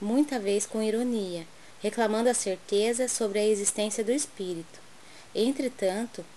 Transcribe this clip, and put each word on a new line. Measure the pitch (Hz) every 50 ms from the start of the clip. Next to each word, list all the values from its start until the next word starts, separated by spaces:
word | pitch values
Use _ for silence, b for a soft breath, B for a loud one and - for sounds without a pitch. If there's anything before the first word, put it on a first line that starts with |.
muita | 202 208 240 277 302 294 269 233
vez | 196 202 202 208 -
com | - - 220
ironia, | 220 220 220 233 247 247 240 214 196 180 175 165 160 B B B B B B B
reclamando | - 208 208 233 226 208 220 220 233 247
a | 240
certeza | - - 202 185 180 - - 202 202 214 233 240 254 254 240
sobre | - - 233 202 196 214
a | 208
existência | 214 214 196 202 - - 214 208 214 - 233
do | 214 220
espírito. | 254 294 - - - - 190 180 175 165 165 - - - - - B B B B B B B B -
Entretanto, | 185 220 262 277 294 269 240 - - 202 185 190 214 240 233 - - 165 - -